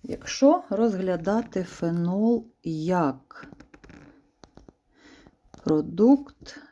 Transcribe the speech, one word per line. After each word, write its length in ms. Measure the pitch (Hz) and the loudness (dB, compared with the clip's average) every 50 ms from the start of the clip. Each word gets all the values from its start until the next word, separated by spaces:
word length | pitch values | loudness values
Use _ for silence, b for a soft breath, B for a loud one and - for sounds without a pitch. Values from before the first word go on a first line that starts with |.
| - | -10
Якщо 600 | - - - - - - - 262 277 320 359 349 - | -10 -12 -12 -10 -12 -2 4 6 6 6 4 0 -4
розглядати 920 | 208 196 226 233 202 185 185 185 180 170 165 185 208 226 233 - - 190 180 | -2 0 0 0 0 0 -2 -2 -2 -2 -2 -2 -2 -2 -2 -2 -6 -6 -6
фенол 840 | 180 - - - 170 170 170 170 175 180 202 214 226 240 233 - - _ _ _ | -6 -8 -6 -4 -2 -2 0 -2 -2 0 0 2 2 2 0 -2 -8 _ _ _
як 840 | 165 160 156 156 170 185 180 165 143 131 131 _ _ - - - - - - - _ - - - - - - - - - - _ _ _ _ - - _ - - - _ _ _ _ b b b b b b b b b b _ _ - - - | -6 -6 -4 -2 0 0 2 2 0 -2 -6 _ _ -20 -20 -20 -20 -20 -20 -20 _ -20 -20 -20 -20 -20 -20 -20 -20 -20 -20 _ _ _ _ -20 -20 _ -20 -20 -20 _ _ _ _ b b b b b b b b b b _ _ -20 -10 -4
продукт 960 | - 156 156 151 156 165 170 208 240 285 269 277 - - _ - - - - - - | 0 0 0 -2 -4 0 4 6 6 6 4 2 -8 -18 _ -20 -20 -20 -20 -20 -20